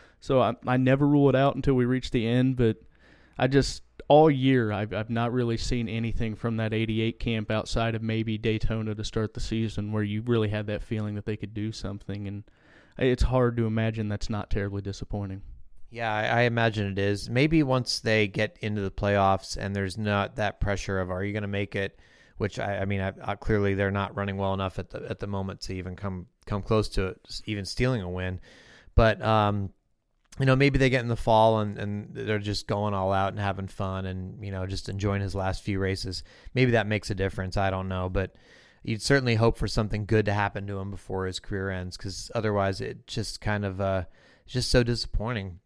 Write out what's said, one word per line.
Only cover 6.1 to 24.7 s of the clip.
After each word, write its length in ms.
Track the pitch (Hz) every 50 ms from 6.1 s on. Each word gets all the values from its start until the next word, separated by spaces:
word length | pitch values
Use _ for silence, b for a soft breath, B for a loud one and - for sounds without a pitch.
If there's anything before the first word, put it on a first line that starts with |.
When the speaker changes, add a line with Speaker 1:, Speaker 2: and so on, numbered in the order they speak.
| - - 120 110 107
Speaker 1:
from 240 | - - 117 113 110
that 160 | 110 110 113
eighty-eight 440 | 110 113 110 110 110 110 113 - -
camp 320 | - 120 113 110 107 -
outside 440 | 113 107 - - - 117 113 117 113
of 80 | 110
maybe 340 | 113 110 110 113 113 113 110
Daytona 580 | 107 113 113 110 107 - - 110 113 110 107 107
to 100 | 107 104
start 280 | - - 113 110 104
the 80 | - -
season 500 | - - 113 113 113 107 104 107 104 104
where 120 | 107 107
you 200 | 104 104 104 107
really 260 | 113 123 120 113 107 104
had 180 | 107 107 104
that 160 | 104 104 -
feeling 320 | - - 120 107 107 104 104
that 100 | 104 -
they 120 | - 107
could 180 | 104 - 101 110
do 180 | 107 107 110
something, 560 | 107 - - 98 98 101 - - 98 101 101 98
and 160 | 101 101 101 b b b b b b b b b b b
it's 240 | 127 127 123 -
hard 340 | - 120 127 127 123 120 120
to 100 | 117 117
imagine 420 | 110 110 113 110 110 110 113 107 104
that's 200 | 104 101 - -
not 220 | 113 104 - -
terribly 320 | - 104 101 98 101 101
disappointing. 580 | 98 98 98 - - - - 101 101 98 95 95 95 - - - - - - - - -
Speaker 2:
Yeah, 220 | 113 117 117 110
I, 120 | 107 107 110
I 160 | 120 120 117
imagine 500 | 120 120 117 117 113 113 107 110 101 98
it 60 | 95 98
is. 320 | 98 101 104 98 - -
Maybe 320 | 113 123 143 151 165 160
once 380 | 147 131 131 127 120 - - -
they 280 | - 113 110 110 107 101
get 300 | 95 110 107 104 - -
into 220 | - 107 104 107
the 80 | 98 95
playoffs 640 | - - 104 101 101 101 98 98 95 92 - - -
and 180 | - - 98 98
there's 220 | 101 98 95 85
not 400 | 110 107 104 104 101 98 101 -
that 240 | - 107 101 - -
pressure 400 | - 104 101 95 - - 98 95
of, 100 | 92 90
"Are 140 | 92 90 98
you 80 | 101
gonna 140 | 101 107 104
make 280 | 101 101 101 104 - -
it?" 240 | 101 98 92 - b b b b b b b b b
which 200 | 107 98 - -
I, 200 | 110 101 101 95
I 60 | 101
mean, 160 | 101 101 98
I, 120 | 95 95 - -
I, 120 | - 107 101
clearly 380 | - - - 110 104 101 101 98
they're 160 | 95 101 98
not 260 | 98 101 98 - -
running 200 | 101 101 101 95
well 160 | 98 98 95
enough 260 | 95 95 95 92